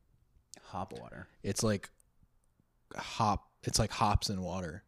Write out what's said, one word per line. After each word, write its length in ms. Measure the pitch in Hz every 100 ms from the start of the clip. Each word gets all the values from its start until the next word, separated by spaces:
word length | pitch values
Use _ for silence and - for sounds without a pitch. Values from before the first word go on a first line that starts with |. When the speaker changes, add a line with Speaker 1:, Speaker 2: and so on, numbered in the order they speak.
| _ _ _ _ _ -
Speaker 1:
Hop 280 | - 92 95 -
Water. 280 | 58 - 90 -
Speaker 2:
It's, 200 | 104 -
like, 280 | 110 98 - - _ _ _ _ _ _ _ _ _ -
hop. 540 | - - 107 101 - _
It's, 140 | - -
like, 120 | 110
hops 380 | - 107 101 -
and 120 | 95
water. 400 | 90 92 87 101